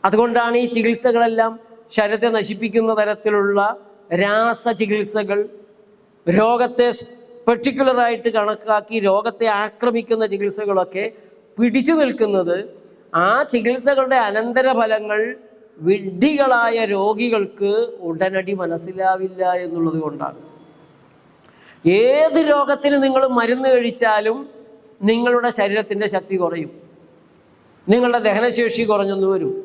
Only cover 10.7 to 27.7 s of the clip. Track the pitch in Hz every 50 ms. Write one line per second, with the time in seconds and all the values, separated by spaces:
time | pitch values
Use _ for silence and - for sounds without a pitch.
10.7 | 196 190 180 180 - 185 208 226 220 - - - - _ _ _ _ - 226 247
11.7 | 214 269 247 285 330 311 294 254 - - 226 208 196 190 180 170 175 185 208 -
12.7 | - - - - - _ _ _ - 165 175 190 220 262 294 294 - 240 214 240
13.7 | 247 262 247 269 285 269 262 254 262 254 233 202 202 214 226 240 240 254 262 262
14.7 | 262 233 233 220 220 220 214 214 208 214 220 240 254 - - - - - - -
15.7 | _ - 156 170 196 202 196 190 180 175 233 294 302 285 277 269 254 240 233 226
16.7 | 226 226 220 202 202 196 196 208 220 208 233 240 226 214 196 185 - - 202 202
17.7 | 202 220 233 233 - - 180 170 165 160 190 190 190 190 185 185 202 190 180 165
18.7 | 170 165 165 175 185 190 190 190 185 190 190 185 185 180 185 180 180 180 180 165
19.7 | 165 170 165 165 156 160 156 151 143 - 147 139 139 - - - - - - -
20.7 | - _ - _ _ _ _ _ _ _ _ _ _ _ _ - _ _ - -
21.7 | - _ _ 165 180 202 226 247 269 294 311 320 311 330 320 302 294 285 277 277
22.7 | 285 277 285 285 285 277 269 269 262 262 269 262 254 240 226 226 247 254 269 262
23.7 | 254 247 240 233 226 - 240 220 214 208 208 220 226 269 277 - - - - -
24.7 | - - _ - - _ 196 208 226 233 240 247 240 240 240 240 226 226 202 202
25.7 | 202 214 208 208 208 202 214 196 202 185 185 - 190 185 180 170 170 170 151 151
26.7 | - - - - - _ - _ _ _ _ _ _ _ _ _ _ _ _ _